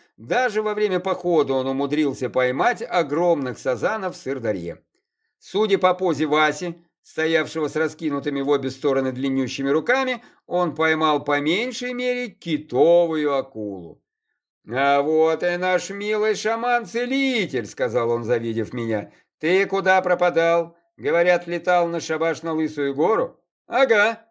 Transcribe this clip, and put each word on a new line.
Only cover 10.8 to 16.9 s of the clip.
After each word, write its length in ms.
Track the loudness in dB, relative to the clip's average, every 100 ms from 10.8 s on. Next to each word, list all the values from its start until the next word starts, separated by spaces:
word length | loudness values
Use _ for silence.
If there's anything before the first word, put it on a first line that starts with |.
| 0 2 2 0
по 180 | 0 -2
меньшей 520 | 0 -2 -2 -6 -8
мере 360 | -4 -4 -4 -6
китовую 1080 | -10 -6 -6 -2 2 6 6 4 0 0 -2
акулу. 640 | -4 -8 -10 -10 -14 -20 _ _ _ _ _ _ -8
«А 340 | 0 2 2
вот 420 | 4 4 4 2
и 120 | -2 0
наш 340 | 0 0 -2
милый 440 | -8 -4 0 0
шаман-целитель», 1300 | 0 -2 -2 0 -2 -2